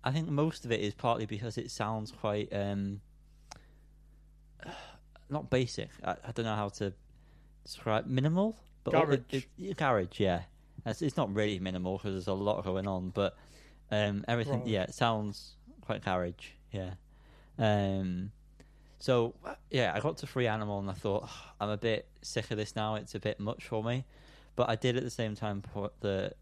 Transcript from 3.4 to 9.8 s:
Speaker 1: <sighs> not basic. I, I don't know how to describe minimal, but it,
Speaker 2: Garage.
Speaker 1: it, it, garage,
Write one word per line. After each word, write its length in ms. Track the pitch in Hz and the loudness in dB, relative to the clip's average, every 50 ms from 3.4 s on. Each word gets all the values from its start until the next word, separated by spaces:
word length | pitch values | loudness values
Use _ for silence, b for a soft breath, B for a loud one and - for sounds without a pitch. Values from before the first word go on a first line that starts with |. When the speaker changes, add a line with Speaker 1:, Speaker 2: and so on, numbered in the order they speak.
| B B B B B B B B B B B B B B B B B B - - - - - - - | B B B B B B B B B B B B B B B B B B -20 -20 -20 -20 -20 -16 -14
Speaker 1:
<sighs> 60 | 165 B B B B B B - - - - - - | -14 B B B B B B -20 -20 -20 -20 -10 -6
not 220 | 139 151 135 123 | -6 -6 -2 2
basic. 400 | - 127 131 117 - - 107 - - - - | 2 2 2 2 0 -6 -6 -8 -8 -6 -2
I, 80 | - 92 - - | -2 -2 -2 -4
I 60 | - 117 | -6 -4
don't 120 | - 113 | -2 0
know 80 | 113 107 | 0 2
how 140 | 107 104 101 | 0 0 -2
to 220 | - - 104 98 95 - - - b b b b b b b b b b - | -2 -2 -2 -2 -2 -6 -18 -20 b b b b b b b b b b -18
describe 420 | - - - - 113 107 110 - | -16 -16 -6 -2 2 2 2 2
minimal, 500 | - 135 131 131 151 160 180 202 220 220 - - - - - - | 2 0 2 2 4 4 4 2 0 0 -6 -14 -20 -20 -6 -4
but 100 | - - | 2 4
it, 60 | 156 160 | 4 6
Speaker 2:
Garage. 140 | 151 139 135 120 - | 6 4 0 0 -2
Speaker 1:
it, 140 | - 135 - - - - | -4 -4 -4 -4 -14 -10
it, 180 | 180 196 185 | -8 -8 -2
garage, 440 | - | 2